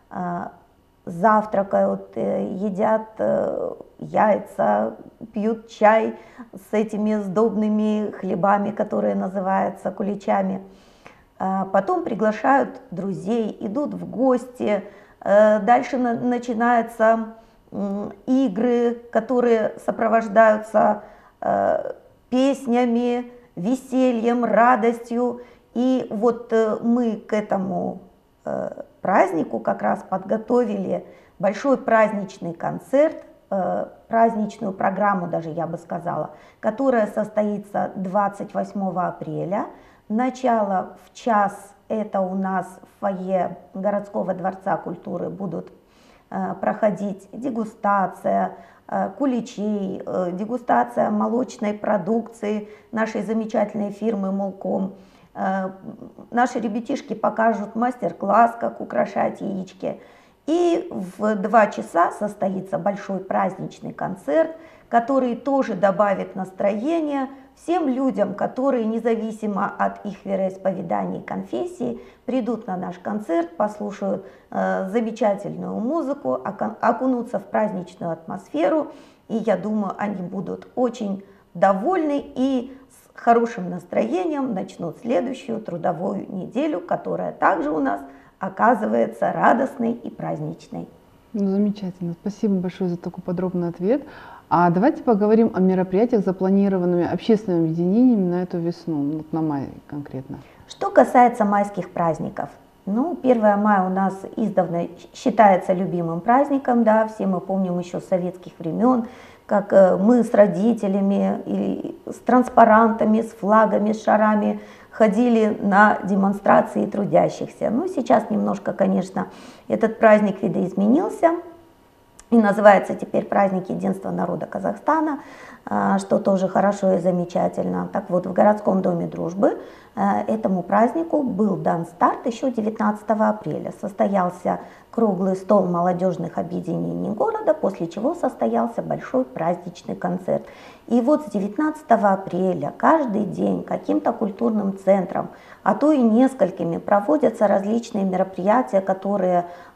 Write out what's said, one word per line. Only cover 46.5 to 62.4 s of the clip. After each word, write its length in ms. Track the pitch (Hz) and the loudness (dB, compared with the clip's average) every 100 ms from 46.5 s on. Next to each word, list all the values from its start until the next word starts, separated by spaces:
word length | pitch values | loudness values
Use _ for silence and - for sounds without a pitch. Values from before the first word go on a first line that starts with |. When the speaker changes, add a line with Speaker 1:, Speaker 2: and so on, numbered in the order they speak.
| 180 | -4
Speaker 1:
проходить 680 | 214 - 214 180 202 190 - | -4 0 0 0 -6 -8 -14
дегустация, 1200 | - 269 226 214 - 202 202 180 - 190 196 185 - - _ - | -8 -6 -4 -6 -4 0 2 0 -2 -2 0 0 -6 -20 _ -6
э, 220 | 196 196 - | -4 -4 -2
куличей, 840 | 277 247 - - 214 208 190 190 | -2 -2 -4 -6 -4 -2 -4 -6
э, 280 | - 196 180 | -6 -4 -4
дегустация 760 | 180 214 247 - 240 240 233 226 | -4 -6 -4 0 0 2 0 0
молочной 640 | 214 220 233 - - 208 | 0 0 -2 -4 -4 -4
продукции 960 | 208 - 208 170 226 220 - 208 214 208 - - | -4 -2 -2 0 -2 -4 -8 -6 -4 -8 -16 -8
нашей 320 | 220 220 220 | -4 -4 -4
замечательной 680 | 202 226 220 226 208 214 208 | -4 -4 -2 -2 -2 -2 -6
фирмы 420 | 208 220 202 190 | -4 -4 -2 -2
«Молком». 600 | 196 196 190 185 196 190 - - - - | -2 -4 -6 -4 -2 -4 -8 -20 -20 -16
Э, 360 | - 196 190 190 190 226 - - - - | -6 -4 -2 -4 -8 -16 -16 -18 -20 -6
наши 280 | 240 254 247 | 0 0 0
ребятишки 540 | 214 226 240 277 - | -4 -4 -6 -6 -8
покажут 600 | 202 214 - 226 202 202 | -4 -2 2 2 0 -4
мастер-класс, 800 | 220 247 247 170 - 196 202 233 - | -4 -4 -2 -6 -4 2 4 4 2
как 220 | 226 - | -6 -6
украшать 580 | 208 - 196 - - - | -4 -2 -2 0 -2 -2
яички. 580 | 202 190 180 - - - - - _ _ - | -6 -6 -8 -8 -8 -8 -14 -20 _ _ -2
И 440 | 339 349 339 - | 2 2 0 -2
в 460 | 226 180 - 214 208 | -8 -10 -4 -2 0
два 320 | 208 226 208 | 2 4 4
часа 420 | - 214 - 349 | 0 -2 0 0
состоится 680 | - 202 208 | 0 -6 -4